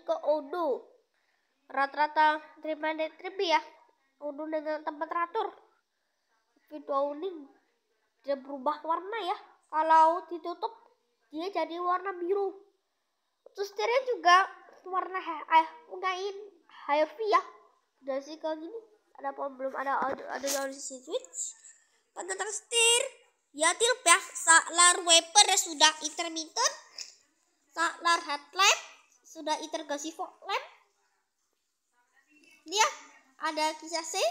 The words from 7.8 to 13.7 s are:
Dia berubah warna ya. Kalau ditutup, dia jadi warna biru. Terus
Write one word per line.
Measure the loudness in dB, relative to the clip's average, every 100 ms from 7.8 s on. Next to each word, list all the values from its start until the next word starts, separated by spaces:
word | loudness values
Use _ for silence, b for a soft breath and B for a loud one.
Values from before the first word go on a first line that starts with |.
| _ _ _ _ -6
Dia | -6
berubah | -6 -6 -4 -4
warna | -2 -2 -2 -6
ya. | -4 -6 -8 _ -6
Kalau | -2 6 8 8 4 -4
ditutup, | -10 -10 -8 -8 -10 _ _ _ _ _
dia | -10 -6 -4
jadi | -4 -4
warna | -2 -2 -2 -6
biru. | -2 0 -2 -6 -20 _ _ _ _ _ _ _ -20 -10
Terus | -10